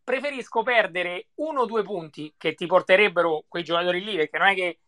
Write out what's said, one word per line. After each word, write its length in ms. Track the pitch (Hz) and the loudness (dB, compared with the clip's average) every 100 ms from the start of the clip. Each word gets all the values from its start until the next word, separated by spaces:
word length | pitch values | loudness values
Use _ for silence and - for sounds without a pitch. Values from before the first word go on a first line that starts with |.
| - | -6
preferisco 540 | 254 285 269 - 233 | -4 -4 -8 -6 -2
perdere 680 | 220 233 196 175 175 180 - | 2 4 2 0 -6 -6 -12
uno 260 | - 302 285 | -8 -6 -2
o 60 | 226 | -2
due 160 | 220 | -2
punti 520 | 190 185 156 - 151 _ | -4 -6 -10 -14 -16 _
che 160 | 165 | -6
ti 100 | 151 | -4
porterebbero 800 | 170 180 - 190 208 175 170 151 - | 2 2 6 4 4 2 0 0 -6
quei 160 | 170 | -8
giocatori 400 | 156 170 180 175 | -2 0 0 -2
lì, 140 | 208 180 | -2 -2
perché 220 | 151 156 | -2 2
non 80 | 190 | 2
è 60 | |
che 240 | 190 180 - | 2 -2 -6